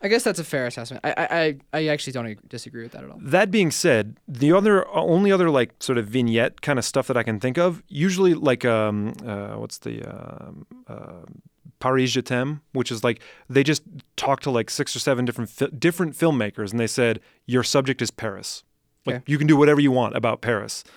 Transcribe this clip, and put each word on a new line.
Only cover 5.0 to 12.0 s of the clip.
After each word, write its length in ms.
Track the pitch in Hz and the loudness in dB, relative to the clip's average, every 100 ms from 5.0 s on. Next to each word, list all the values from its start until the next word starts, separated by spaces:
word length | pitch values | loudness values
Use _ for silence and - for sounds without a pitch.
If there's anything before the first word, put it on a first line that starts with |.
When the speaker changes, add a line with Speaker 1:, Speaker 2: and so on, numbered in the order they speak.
| 165 175 202 | 2 4 4
Speaker 2:
other, 180 | 196 170 | 4 4
like, 240 | 143 117 _ | 2 0 _
sort 160 | - 120 | -2 -2
of 100 | 104 | 0
vignette 540 | 120 120 113 120 - | 0 2 2 2 -2
kind 180 | - 135 | -2 -2
of 60 | - | 0
stuff 220 | 139 127 | -2 0
that 100 | 120 | 0
I 60 | |
can 160 | 110 107 | 0 -2
think 180 | 127 127 | -2 0
of, 260 | 175 165 - | 0 -2 -8
usually, 440 | 143 180 185 190 | -2 0 4 4
like, 300 | 170 151 123 123 | 4 2 2 2
um, 480 | 113 107 104 104 131 123 | 2 2 -2 -4 -8 -10
uh, 300 | 101 101 107 | -10 -8 -10
what's 220 | 113 - | -12 -12
the, 240 | - 113 - | -12 -10 -12
um, 560 | - 50 - - - - 254 247 | -14 -16 -16 -18 -20 -20 -20 -18
uh, 380 | 107 - 87 - - - _ - - | -18 -16 -18 -20 -20 -20 _ -20 -6
Paris 320 | 131 131 | 0 2